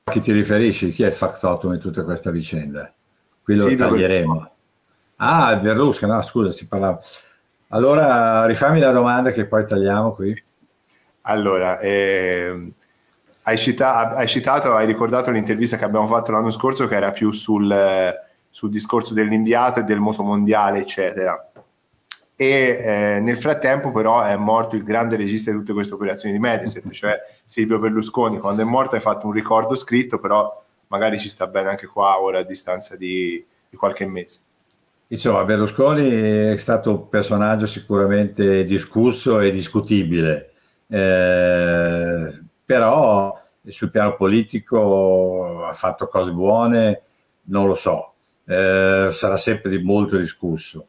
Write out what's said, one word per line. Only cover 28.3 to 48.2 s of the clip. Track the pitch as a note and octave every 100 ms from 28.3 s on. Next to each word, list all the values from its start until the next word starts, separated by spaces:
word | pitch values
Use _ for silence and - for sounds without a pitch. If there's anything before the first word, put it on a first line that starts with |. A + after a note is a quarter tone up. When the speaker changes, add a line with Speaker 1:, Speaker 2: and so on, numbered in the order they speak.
| G2
Speaker 2:
Quando | G2+ G#2
è |
morto | A2 B2+ C3
hai | A2
fatto | G#2+ G#2 G#2+
un |
ricordo | G#2+ A2 F#3+ F#3
scritto, | C3 - A#2+ B2+ A2+
però | - G#2 G2+ - _ _ -
magari | G2 A2 G#2
ci | G#2
sta | - F#2
bene | G2 F#2+
anche | G2 F#2
qua | G#2 G2 F#2+
ora | F#2+ F#2
a |
distanza | F#2 F#2 - F2+ -
di, | F#2 F#2 F#2 F2+ E2+ - _ _
di | -
qualche | G2 -
mese. | F#2+ F#2 F2 - _ _ _ _ _ _ -
Speaker 1:
Insomma, | A2+ A#2+ G2
Berlusconi | F#2+ G#2+ G#2 - C3+ D3+ C#3 A2+ G#2+ G#2+ G#2+
è | G#2
stato | - A#2 A2+
un | G2+ -
personaggio | G#2+ G2+ G#2 G#2+ A2 G#2+
sicuramente | G#2 - G2+ G2 G2+ G2+ G#2 G2 F#2+
discusso | F2+ F#2+ - A2 A#2+ A#2 C3+ A2
e | G2+
discutibile, | G2 E2+ G#2+ G#2 G#2 E2 E2+ D#2+ D2+ - _ _ _ -
eh, | G#2 F#2+ F#2 F2+ F2+ F2+ F2 F2 F2 E2+ E2+ E2+ E2+ D#2+ - - _
però | - B2+ A2+ C#3+ B2+ G2+ G2 - _ _ -
sul | - A2
piano | A2 G#2
politico | - F#2+ A2 G#2+ G#2+ - A#2 G#2 G2 F#2+ F#2 F#2 F#2 F2+ E2+
ha | E2
fatto | D#2+ F#2 F2 G2
cose | G2 F#2
buone, | F2 F#2+ A2+ A#2 A#2 A2 G2+ _ _ _ _
non | - G2 G2
lo |
so, | F#2 F#2+ D#2+ - _